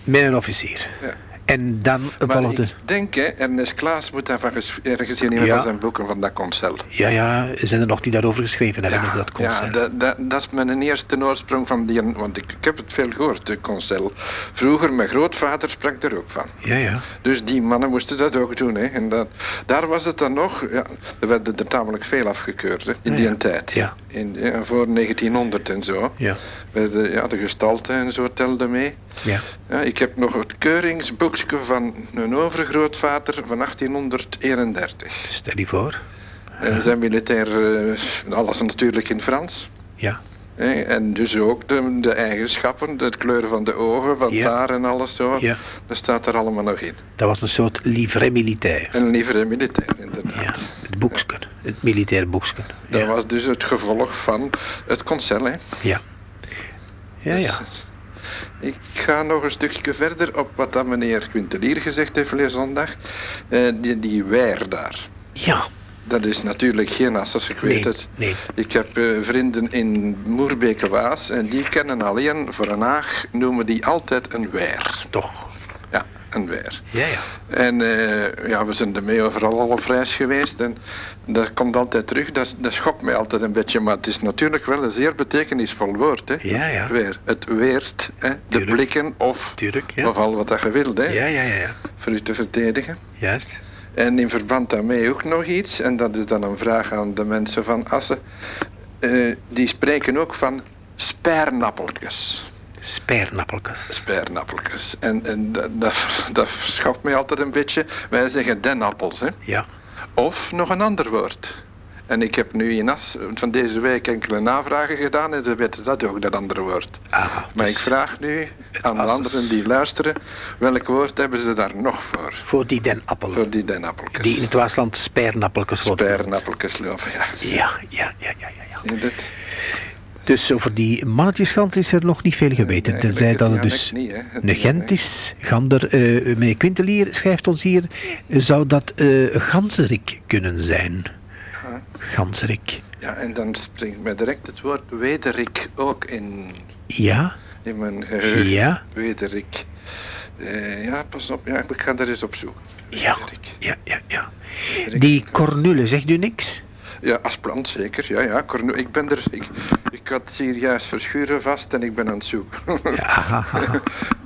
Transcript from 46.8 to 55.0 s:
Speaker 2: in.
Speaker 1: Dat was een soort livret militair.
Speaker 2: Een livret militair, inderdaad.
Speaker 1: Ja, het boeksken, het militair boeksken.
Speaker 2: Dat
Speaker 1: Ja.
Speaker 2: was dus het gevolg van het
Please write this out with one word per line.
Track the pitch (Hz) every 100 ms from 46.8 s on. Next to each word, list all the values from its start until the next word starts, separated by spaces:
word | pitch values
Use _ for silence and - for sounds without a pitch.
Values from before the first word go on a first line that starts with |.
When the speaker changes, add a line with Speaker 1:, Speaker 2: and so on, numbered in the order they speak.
Speaker 2:
in. | 85 - - -
Speaker 1:
Dat | 104
was | 101
een | 107
soort | - 113 -
livret | 123 117 110 107 123
militair. | 120 113 107 87 80 80
Speaker 2:
Een | 123 120
livret | 117 120 107 110
militair, | 120 127 - - -
inderdaad. | 98 98 - 101
Speaker 1:
Ja, | 101 - - - -
het | 98
boeksken, | 123 - - - - -
het | - 110
militair | 120 104 98 95 90
boeksken. | 92 - - - - -
Speaker 2:
Dat | 110
Speaker 1:
Ja. | 110
Speaker 2:
was | 113 107
dus | 117
het | 131 120
gevolg | - 113 104 110 127 -
van | - 110 139 - - - -
het | 120